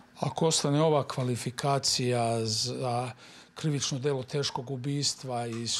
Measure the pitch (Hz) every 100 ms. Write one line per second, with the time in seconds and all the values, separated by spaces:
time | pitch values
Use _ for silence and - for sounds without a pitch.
0 | - - 139 - 165 - 147 143 160 151
1 | - - 127 120 127 123 143 139 - -
2 | 123 120 117 117 110 107 120 127 131 120
3 | 123 - - - - - 160 143 - 135
4 | 147 135 127 147 131 - 123 131 139 143
5 | 139 - 131 120 120 113 113